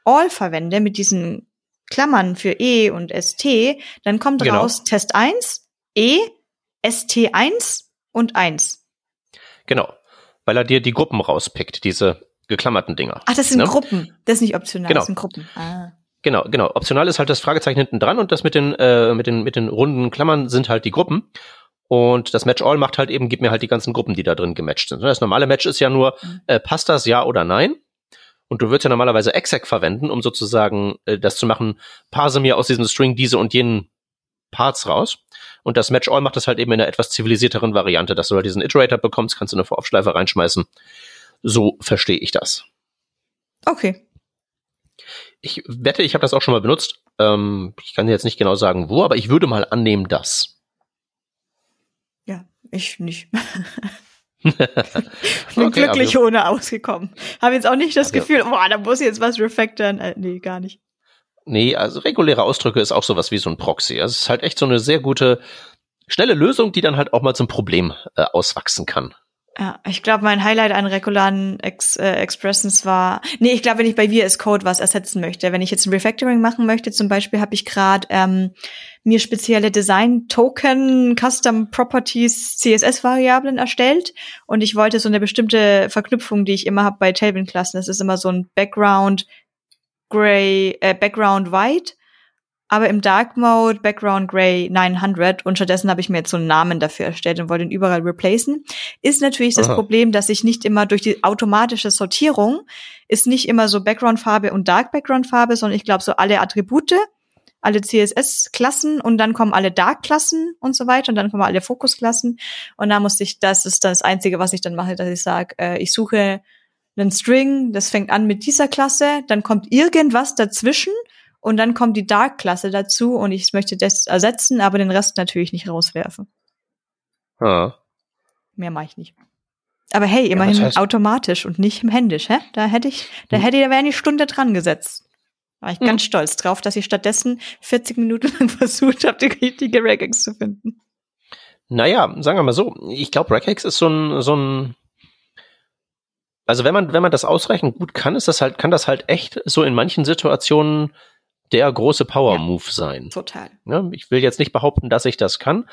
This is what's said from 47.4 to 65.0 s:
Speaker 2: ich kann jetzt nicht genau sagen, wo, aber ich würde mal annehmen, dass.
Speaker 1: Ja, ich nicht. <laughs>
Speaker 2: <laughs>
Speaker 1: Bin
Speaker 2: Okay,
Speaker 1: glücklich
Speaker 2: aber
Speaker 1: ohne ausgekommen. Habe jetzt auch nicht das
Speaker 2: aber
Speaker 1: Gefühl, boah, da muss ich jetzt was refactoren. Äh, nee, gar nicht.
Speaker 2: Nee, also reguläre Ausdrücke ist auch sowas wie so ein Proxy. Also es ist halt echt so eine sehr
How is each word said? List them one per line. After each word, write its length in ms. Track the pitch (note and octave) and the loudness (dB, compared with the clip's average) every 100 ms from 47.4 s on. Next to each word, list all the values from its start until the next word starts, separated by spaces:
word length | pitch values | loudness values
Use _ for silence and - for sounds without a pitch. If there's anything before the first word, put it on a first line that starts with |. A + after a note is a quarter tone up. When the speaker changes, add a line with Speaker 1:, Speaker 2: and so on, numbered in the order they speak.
| G#2 G2+ F#2 - | 0 -4 -8 -12
Speaker 2:
ich 100 | - | -8
kann 140 | - A2 | -2 2
jetzt 160 | G#2 | 2
nicht 140 | A2+ - | 0 0
genau 160 | G2 G2 | 0 2
sagen, 320 | F2+ F#2 D#2+ | 2 0 0
wo, 140 | B2+ | 0
aber 120 | F3 A#2 | 2 0
ich 120 | G#2+ | 2
würde 180 | C#3+ C#3 | 2 2
mal 200 | G#2+ - | 0 -2
annehmen, 380 | A#2 A2 G#2 F#2 | 0 2 0 0
dass. 500 | - - - - _ _ _ _ _ _ _ _ _ _ _ _ _ _ _ _ _ - | -4 -4 -4 -6 _ _ _ _ _ _ _ _ _ _ _ _ _ _ _ _ _ -14
Speaker 1:
Ja, 180 | F3+ - _ _ | -14 -16 _ _
ich 280 | F#3 - - | -10 -10 -8
nicht. 280 | F3 E3+ - | -10 -10 -8
<laughs> 60 | A3+ - F#3+ F3 - G3 - _ _ _ _ | -8 -6 -10 -12 -12 -14 -16 _ _ _ _
Speaker 2:
<laughs> 20 | |
Speaker 1:
Bin 120 | F3+ - C3 - - - - - - - - A#3 A#3 | 0 2 0 0 -4 -6 -8 -8 -6 -6 -4 0 2
Speaker 2:
Okay, 40 | |
Speaker 1:
glücklich 460 | C4 C#4+ C4+ B3+ C4 | 2 2 2 2 4
Speaker 2:
aber 100 | A3+ | 4
Speaker 1:
ohne 220 | A3 F3 | 4 2
ausgekommen. 600 | G#3 - G#3+ - F3+ G3 - - - | -2 -4 -8 -6 -8 -10 -14 -16 -2
Habe 120 | B3 | 0
jetzt 120 | B3+ A3+ | 2 2
auch 100 | C4 | 2
nicht 200 | D#4+ C#4 | 2 2
das 120 | C#4 | 2
Speaker 2:
aber 100 | C4+ | 0
Speaker 1:
Gefühl, 220 | - C#4+ | 2 2
boah, 240 | A#3 B3+ F#3+ | 2 0 2
da 100 | G#3 | 0
muss 220 | G#3 B3+ | 0 0
ich 60 | C4 | 0
jetzt 140 | A3 | 0
was 180 | A#3 A#3 | -2 0
refactoren. 600 | A3 A3+ A3 A3 G#3+ G3 | -2 0 -2 -2 -4 -4
Äh, 160 | F#3 - | -8 -8
nee, 220 | F#3 F3+ | -8 -8
gar 220 | F#3 F3+ | -10 -10
nicht. 200 | F#3 - _ _ _ _ _ _ | -12 -16 _ _ _ _ _ _
Speaker 2:
Nee, 320 | - G#2+ A#2+ - | -2 0 2 0
also 240 | G#2 - | -2 -2
reguläre 420 | - - D#3 A#2+ | -2 2 2 2
Ausdrücke 380 | G#2 C3 A#2+ A2+ | 2 0 0 0
ist 120 | G#2 | 0
auch 100 | - | 0
sowas 280 | - F2+ - | 0 -2 -2
wie 80 | G2+ | -4
so 120 | E2+ | -4
ein 60 | E2 | -4
Proxy. 440 | - - - A#1+ | -4 -2 -4 -4
Also 120 | G#2 | -4
es 100 | A#2+ | -2
ist 60 | - | -2
halt 120 | B2 | -2
echt 160 | - - | -4 -2
so 80 | C3+ | 0
eine 120 | A#2+ | 2
sehr 220 | A#2 D3+ | 2 0